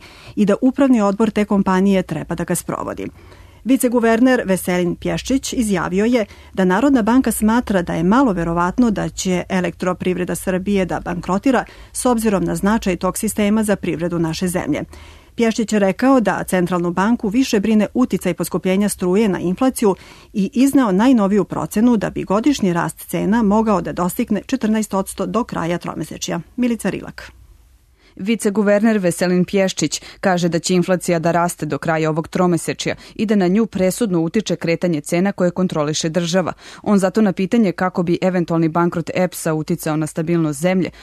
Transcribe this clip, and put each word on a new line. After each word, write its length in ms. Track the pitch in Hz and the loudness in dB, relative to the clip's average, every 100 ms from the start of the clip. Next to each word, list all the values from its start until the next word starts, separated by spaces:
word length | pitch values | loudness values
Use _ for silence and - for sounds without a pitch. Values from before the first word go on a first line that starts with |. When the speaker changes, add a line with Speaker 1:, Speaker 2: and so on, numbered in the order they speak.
| - - - - | -2 -20 -12 0
Speaker 1:
i 100 | 202 | 2
da 80 | 190 | 4
Upravni 400 | 254 - 269 240 | 2 2 4 4
odbor 300 | 202 202 220 | 2 2 0
te 140 | - | 0
kompanije 580 | 208 202 196 185 196 190 | 0 2 2 2 4 2
treba 320 | 175 151 151 | 0 -6 -6
da 100 | 170 | -6
ga 100 | 170 | -4
sprovodi. 520 | 175 - - 101 98 95 - - - - - | -4 -4 -6 -6 -8 -10 -12 -20 -20 -20 -14
Viceguverner 800 | 214 269 254 240 233 226 254 254 185 | 0 2 2 2 2 4 4 4 2
Veselin 500 | 185 - 180 175 170 | -2 0 0 0 -2
Pješčić 560 | 180 165 - 269 - | -4 -4 -2 -2 -2
izjavio 520 | - 214 185 151 185 | -4 0 0 0 0
je 220 | 220 247 202 - - | 2 0 -2 -8 -14
da 120 | - | 0
Narodna 380 | 190 190 294 262 | 2 4 4 2
banka 300 | 208 254 240 | 4 4 2
smatra 500 | - 214 233 240 196 | 0 2 0 0 -2
da 120 | 175 | -2
je 80 | 170 | -2
malo 300 | 175 233 269 | 2 4 2
verovatno 580 | 180 170 170 175 180 247 | 0 -2 0 0 2 0
da 180 | 175 165 | 0 -4
će 340 | - 185 180 - | -4 -2 -2 -2
Elektroprivreda 840 | 185 180 - 185 180 180 180 180 | -2 -2 -4 -4 -2 -2 -2 -4
Srbije 500 | 170 - 185 185 202 | -4 -4 -4 0 -2
da 160 | 175 - | 0 -4
bankrotira, 640 | 170 175 170 196 277 233 156 - - | -6 -8 -2 -2 2 0 -2 -12 -16
s 140 | - 254 | -4 0
obzirom 380 | 226 220 196 | 0 2 0
na 120 | 170 170 | 0 -2
značaj 400 | 196 220 202 175 | 0 0 0 -2
tog 220 | 185 - | -2 -2
sistema 440 | 214 - 202 214 | -4 -2 0 0
za 140 | 214 190 | 0 -2
privredu 420 | 180 151 175 170 | -2 -4 -2 -2
naše 300 | 165 156 185 | -2 -2 -4
zemlje. 360 | 170 - 139 - - - - - - | -4 -2 -4 -4 -14 -20 -20 -20 -2
Pješčić 360 | 226 220 214 | 0 0 0
je 60 | 214 | 2
rekao 420 | 196 185 254 262 | 2 2 4 4
da 240 | 190 156 | 2 -2
Centralnu 460 | 156 185 175 180 175 | -2 0 0 0 -2
banku 380 | 175 202 233 214 | 0 0 0 0
više 320 | 233 262 214 | 0 0 0
brine 260 | 208 214 196 | 2 2 2
uticaj 400 | - 254 185 185 | 0 0 0 -2
poskupljenja 540 | 165 170 180 185 190 202 | -4 -4 -2 0 0 0
struje 400 | - 180 190 226 | -2 0 2 2
na 120 | 175 | 0
inflaciju 540 | 170 180 262 - 208 180 - - - | -2 0 0 2 0 0 -6 -20 -10
i 180 | 214 190 | -4 -2
izneo 400 | 226 277 269 240 | 2 4 4 4
najnoviju 520 | 190 247 247 196 208 | 4 6 6 4 2
procenu 520 | 170 147 135 208 240 226 | 0 -4 -4 2 2 2
da 140 | 165 | 0
bi 140 | - | -6
godišnji 480 | - 196 294 269 190 | -2 0 2 0 0
rast 340 | 170 160 - - | 0 -2 -6 -8
cena 340 | 170 175 226 | -4 0 2
mogao 380 | 208 214 226 190 | 4 2 2 0
da 120 | - | -2
dostigne 500 | 156 180 - 247 196 - | -2 -4 -2 -2 -4 -4
četrnaest 480 | 262 214 220 220 | -4 0 -2 -2
odsto 320 | 196 196 - 180 | -4 -4 -6 -4
do 180 | 202 | -4
kraja 340 | 233 170 165 175 | -4 -4 -4 -4
tromesečja. 600 | 170 - 160 165 - 170 - - | -6 -8 -10 -8 -6 -6 -8 -4
Milica 340 | 247 226 196 | -2 -2 -4
Rilak. 420 | - - - - - - - _ _ _ _ _ - | -6 -10 -16 -20 -20 -20 -20 _ _ _ _ _ -10
Speaker 2:
Viceguverner 840 | 190 226 220 202 202 208 226 214 | -4 -2 0 0 2 4 4 2
Veselin 460 | 180 - 180 180 | 0 0 2 2
Pješčić 580 | 175 196 190 - 151 - - - | 2 0 0 0 -4 -4 -12 -4
kaže 280 | 202 180 170 | 0 2 0
da 100 | 165 | -2
će 160 | - | 0
inflacija 440 | 180 175 180 - 170 | 0 2 0 0 0
da 140 | 165 | 2
raste 340 | 170 175 - 156 | 0 0 -2 -6
do 120 | 139 | -4
kraja 320 | 165 160 156 | -2 0 0
ovog 180 | 156 156 | -2 -4
tromesečja 640 | - 180 165 - - 151 - - | 0 2 0 -2 -6 -6 -6 -10
i 120 | - 214 | -6 0
da 100 | 214 | 2
na 120 | 180 | 2
nju 180 | 202 220 | 2 0
presudno 540 | 190 185 - 226 175 | 0 -2 0 -2 0
utiče 360 | 165 220 - 170 | 0 -2 -2 -4
kretanje 440 | 170 165 180 151 | -2 -2 0 -2
cena 320 | - 175 196 | -2 0 0
koje 180 | - 180 | 0 -2
kontroliše 580 | 180 185 160 147 156 165 | 0 -2 0 -2 -2 -2
država. 440 | 165 170 185 160 - - - | -2 0 -2 -2 -6 -14 -10
On 160 | - 202 | 0 2
zato 240 | 185 220 | 2 2
na 100 | 214 | 0
pitanje 400 | 175 190 233 202 | 0 0 2 2
kako 300 | - 185 190 | 0 -2 -2
bi 160 | 170 170 | 0 0
eventualni 460 | 185 180 165 165 165 | 0 0 0 0 0
bankrot 420 | 170 170 170 156 | 2 0 -2 -4
epsa 400 | - 180 - 170 | -2 -2 -2 -4
uticao 420 | 156 151 165 160 156 | -4 -2 -4 -4 -4
na 100 | 156 | -4
stabilnost 540 | - 160 170 156 139 | -4 -2 0 0 0
zemlje 300 | 175 185 160 - | 0 0 -2 -8